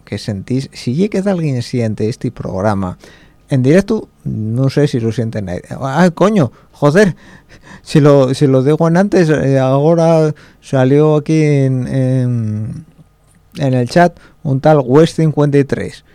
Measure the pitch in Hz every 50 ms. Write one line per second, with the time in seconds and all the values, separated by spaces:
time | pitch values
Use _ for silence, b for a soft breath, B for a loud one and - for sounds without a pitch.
0 | _ - 101 101 - - 101 95 92 - 123 135 135 - - - - 123 127 165
1 | 202 214 - 190 190 208 190 170 160 147 131 120 - - - 120 113 110 104 -
2 | 110 110 - - - 123 - - - - 92 92 98 110 101 98 95 90 87 B
3 | B B B B B B B B _ _ 143 131 123 135 160 190 196 - 220 214
4 | - - _ _ - 139 127 107 107 110 117 127 135 135 - 147 147 143 - 120
5 | 113 113 107 127 113 113 110 104 95 90 90 - - - - - 131 135 135 160
6 | 185 175 165 - 175 208 220 190 135 113 b b b b _ - 143 147 147 202
7 | 214 175 B B B B B B B B B B B B B B _ - - 156
8 | 143 147 143 139 131 127 135 - 147 131 131 131 127 143 156 156 165 165 165 180
9 | 202 208 - 190 165 156 151 151 - 135 135 135 131 131 135 139 147 165 170 165
10 | 165 165 165 160 156 156 151 b b b b b _ - 139 131 131 131 143 147
11 | 151 156 151 151 147 - 160 156 151 147 147 139 135 131 131 127 123 131 135 135
12 | 131 127 131 131 123 123 120 117 110 107 107 107 110 117 - 156 - - _ -
13 | - _ _ _ _ _ _ _ _ _ - - 143 135 127 127 123 120 - 175
14 | 175 170 - b b b b b - 143 135 131 - 156 156 147 127 117 131 151
15 | 170 - - - 160 156 139 147 147 147 135 143 139 - 117 - 90 - - -
16 | b b